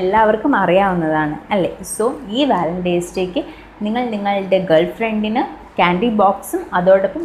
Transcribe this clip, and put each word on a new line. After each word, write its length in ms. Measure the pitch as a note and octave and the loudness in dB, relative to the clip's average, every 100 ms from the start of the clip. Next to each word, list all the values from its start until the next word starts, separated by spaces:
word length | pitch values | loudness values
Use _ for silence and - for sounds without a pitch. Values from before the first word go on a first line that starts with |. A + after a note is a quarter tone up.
എല്ലാവർക്കും 520 | F#3 G#3 A3 G#3+ - A#3+ | 0 2 4 2 2 2
അറിയാവുന്നതാണ്, 720 | F#3 F3+ G3 F3+ D#3+ D#3 D3+ D3+ - G#3 | 4 4 2 0 0 0 -2 -4 -4 -2
അല്ലേ? 160 | E3 - F#3+ - | -2 -4 -12 -4
So 120 | A3 D4+ A#3 A3 | -4 -4 -8 -2
ഈ 40 | C#4+ | 0
വാലന്റൈൻസ് 640 | G3 D#3+ F3+ F3+ F3 F3 - | 2 0 -2 -2 -2 -2 -4
ഡേക്ക് 240 | F3+ F3+ - - - - G#3+ | -4 -4 -8 -14 -20 -8 -6
നിങ്ങൾ 180 | A3+ B3 G#3+ | -4 -4 -4
നിങ്ങളുടെ 440 | G3+ G3+ F#3+ F#3+ F3+ | -2 -2 0 0 4
ഗേൾ 140 | D#3+ F3 - | 2 2 -2
ഫ്രണ്ടിന് 440 | A3+ G#3+ G#3+ A3+ G4 - - - | -4 -2 -2 -2 -4 -6 -14 0
ക്യാൻഡി 300 | F3 F3+ A#3+ G#3+ | 0 2 0 2
ബോക്സും 420 | F#3+ C4+ - F4+ F4+ F3+ | 2 2 -4 -6 -4 0
അതോടൊപ്പം 460 | F3+ F#3+ F#3+ D4+ | 4 4 4 -2